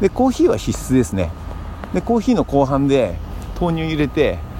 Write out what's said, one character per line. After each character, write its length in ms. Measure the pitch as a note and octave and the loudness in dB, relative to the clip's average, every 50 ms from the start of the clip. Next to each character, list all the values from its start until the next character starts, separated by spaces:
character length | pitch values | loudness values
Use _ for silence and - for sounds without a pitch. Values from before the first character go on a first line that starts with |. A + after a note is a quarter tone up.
で、 80 | G3+ G3 | 0 0
コ 160 | - - B3 C4 | 2 2 2 2
ー 20 | |
ヒ 120 | B3 - D#4 | 4 4 4
ー 40 | F4+ | 4
は 80 | - G#2 | 4 2
必 200 | - - E3 - | 0 -2 -4 -4
須 180 | - - B2+ | -2 2 2
で 80 | C3 A#2+ | 2 2
す 80 | - - | 2 0
ね。 180 | F#2+ F2+ D#2+ D#2+ - - - - - - - - - - - - | -2 -2 -2 -4 -8 -12 -12 -10 -10 -10 -12 -12 -12 -12 -4 -4
で、 80 | F#3 | -4
コ 140 | - - A#3 | 0 2 0
ー 40 | A#3 | 0
ヒ 140 | G3+ - B3 | 2 2 2
ー 20 | |
の 80 | F#3 C3+ | 2 2
後 220 | - C#3 C#3 C#3 | 2 4 2 2
半 240 | C3 C#3+ C3+ C#3 C#3 | 4 2 0 2 4
で 280 | C#3 C3+ A#2 F#2+ E2+ - - - - - - - - - | 4 4 2 2 -2 -6 -8 -10 -10 -10 -10 -10 -4 -2
豆 240 | F3 F3 E3 D#3+ D#3+ | -2 0 0 0 -2
乳 40 | D#3+ | -2
入 100 | D#3 D3 | 0 0
れ 100 | D3+ C3 | -2 0
て、 280 | - D#3+ C#3+ G#2+ F2 E2+ - - - - | 2 2 2 2 0 -2 -8 -10 -10 -10